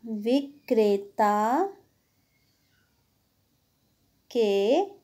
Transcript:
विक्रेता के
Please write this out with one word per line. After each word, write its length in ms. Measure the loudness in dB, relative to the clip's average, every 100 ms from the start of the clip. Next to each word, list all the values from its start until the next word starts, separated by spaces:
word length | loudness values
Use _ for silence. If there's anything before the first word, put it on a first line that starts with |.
| -10
विक्रेता 1500 | -8 0 -2 -2 -16 -2 2 2 0 -4 -2 0 2 0 0 -2 -6 _ _ _ _ _ _ _ _ _ _ _ _ _ _ _ _ _ _ _ _ _ _ _ _ _
के 520 | -2 0 2 2 2 0 -8